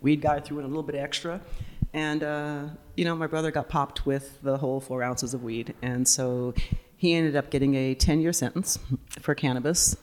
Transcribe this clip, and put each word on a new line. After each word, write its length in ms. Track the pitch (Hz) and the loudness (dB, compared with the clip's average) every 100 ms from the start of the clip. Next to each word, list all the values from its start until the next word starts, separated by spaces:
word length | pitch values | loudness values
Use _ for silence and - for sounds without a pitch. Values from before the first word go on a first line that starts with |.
weed 200 | 139 151 | 2 2
guy 180 | 151 147 | 2 0
threw 200 | - 147 | -2 -6
in 60 | 139 | -4
a 20 | |
little 160 | 156 | -4
bit 120 | 151 143 | -4 -4
extra. 460 | 143 - 170 185 - - - - - | -4 -4 -6 -8 -6 -8 -8 -4 -2
And, 300 | 156 151 151 | 0 0 0
uh, 440 | 151 147 147 147 151 156 - - | 0 -2 -4 -6 -8 -12 -8 -2
you 80 | 170 | 0
know, 100 | 165 | 0
my 100 | 156 | -2
brother 240 | 160 160 | 0 0
got 180 | 147 - | -2 0
popped 360 | 156 139 - 139 | 0 0 -2 0
with 340 | 139 - - | -2 -4 -6
the 140 | 139 135 | -2 0
whole 200 | 139 135 | 0 -2
four 220 | 131 127 | -4 -4
ounces 320 | 123 123 123 | -2 -2 -4
of 80 | 127 | -4
weed. 320 | 120 113 113 - | -4 -4 -6 -6
And 260 | 123 123 127 | -2 2 2
so 460 | - 127 123 123 117 - - - - | 2 2 0 0 0 0 -2 -6 0
he 200 | 180 170 | 2 4
ended 200 | 160 143 | 4 2
up 140 | 135 | 0
getting 240 | 139 139 | 2 4
a 220 | 135 131 131 | 4 2 2
ten-year 360 | - 156 165 | 4 4 4
sentence 460 | 175 127 - 196 - - 131 - - | 2 0 0 -2 -4 -2 -6 -6 -6
for 140 | - | -2
cannabis. 600 | 143 139 127 139 175 - - | 2 2 2 2 2 2 0